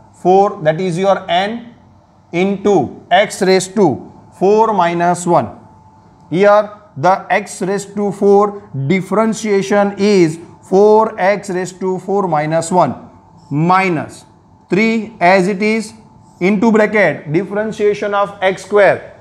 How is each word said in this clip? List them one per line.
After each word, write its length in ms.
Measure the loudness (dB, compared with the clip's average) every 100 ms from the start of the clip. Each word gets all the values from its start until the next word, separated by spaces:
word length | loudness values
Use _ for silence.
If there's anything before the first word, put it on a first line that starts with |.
| _
Four, 460 | _ 2 2 2 0
that 180 | -2 -2
is 180 | -4 -2
your 300 | 0 -2 -2
n, 440 | -2 -2 -6 -14 -20 _ _ _ _ _
into 720 | -2 -2 0 0 0 0 -8 0
x 320 | 0 2 0
raised 320 | 0 2 0 0
to 360 | 0 0 -10 -20 -20 -2
four 340 | 2 2 2
minus 540 | 2 0 0 -2 -2 0
one. 320 | 0 -2 -10 -20 -20 -20 _ _ _ -6
Here 400 | 0 4 4 0 -8 -18 -2
the 300 | 0 0 -2
x 320 | -4 -4 -8
raised 320 | -6 -6 -6 -6
to 140 | -6
four 560 | 0 2 4 2 -4 -12 -6 -2
differentiation 1080 | -2 -2 -2 -2 -2 -2 -2 0 0 0 0
is 400 | 2 4 2 0 -14 -20
four 560 | -2 2 6 4 2 0
x 300 | -2 -2 -4
raised 300 | -6 -8 -6
to 180 | -6 -6
four 280 | -4 -4 -2
minus 420 | -2 -2 -2 0
one 400 | 0 0 -4 -14 -20 _ -20 -6
minus 760 | -2 2 2 0 -2 -6 -14 -20 _ _ _ _
three 460 | 0 0 -2 -6 0
as 260 | 2 4 2
it 160 | -2
is, 300 | -2 -2 -6 -14 -20 -20 -20 -4
into 320 | -2 2 2
bracket 600 | 2 2 2 0 0 -4
differentiation 840 | -4 -4 -6 -6 -2 -2 -2 -2
of 220 | -2 -4 -2
x 220 | -4 -4
square. 560 | -2 4 4 2 -4 -20